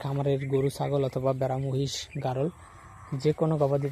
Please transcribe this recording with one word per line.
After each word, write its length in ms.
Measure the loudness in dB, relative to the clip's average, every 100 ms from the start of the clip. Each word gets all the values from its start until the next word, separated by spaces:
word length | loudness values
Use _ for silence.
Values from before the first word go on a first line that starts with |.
খামারের 380 | -2 0 2 0 2
গরু, 160 | 2 2 0
ছাগল 260 | 0 0 0
অথবা 220 | 0 0 0
বেড়া, 160 | 0 0
মহিষ, 300 | -2 -2 -2 -4 -8 -6
গারল 240 | -2 0 -2 -4 -16 -20 -20 -20 -8 -2
যে 80 | 0 2
কোনো 140 | 2 4
গবাদি 260 | 2 2 0